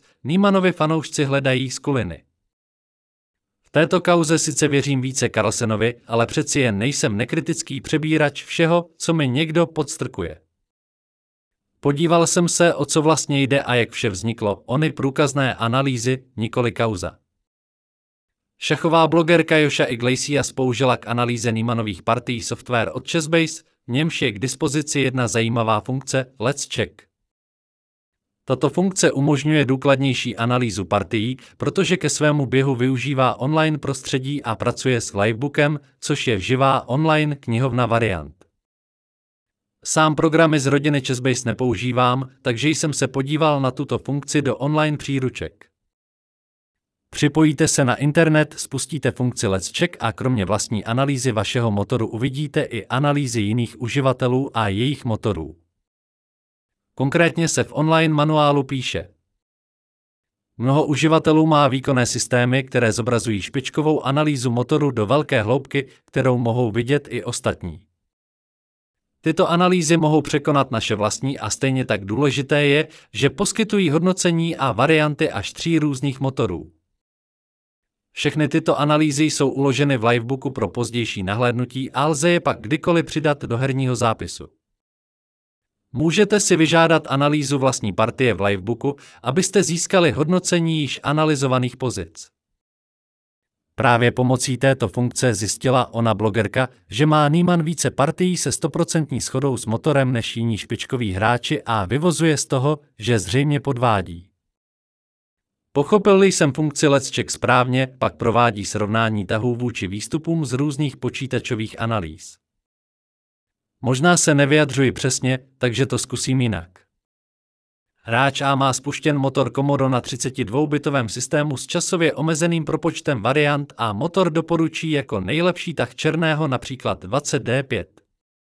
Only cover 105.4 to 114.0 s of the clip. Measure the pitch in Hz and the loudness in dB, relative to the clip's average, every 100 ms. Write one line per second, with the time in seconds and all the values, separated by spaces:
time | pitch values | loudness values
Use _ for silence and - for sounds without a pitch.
105.4 | _ _ _ 143 143 208 208 190 196 - | _ _ _ -2 2 4 6 6 6 4
106.4 | 156 156 156 - 151 139 135 - - - | 2 2 -2 2 4 4 2 -4 -6 -4
107.4 | 117 123 123 127 131 - 110 - 117 117 | 2 2 2 0 -2 -2 -4 0 0 4
108.4 | 120 101 92 104 104 113 113 107 92 110 | 2 0 -6 -4 -2 0 0 -2 -2 -2
109.4 | 120 120 123 113 92 101 - 156 165 165 | -2 -2 -4 -4 -6 -6 -6 -6 -2 -2
110.4 | 131 127 151 139 147 - 123 - 131 123 | -2 -2 -2 -2 -4 -4 -6 -6 -4 -4
111.4 | - 113 110 - 113 110 82 80 - - | -4 -6 -6 -6 -4 -2 -4 -12 -20 -20
112.4 | _ _ _ _ _ _ _ _ _ _ | _ _ _ _ _ _ _ _ _ _
113.4 | _ _ _ _ 123 127 | _ _ _ _ -2 2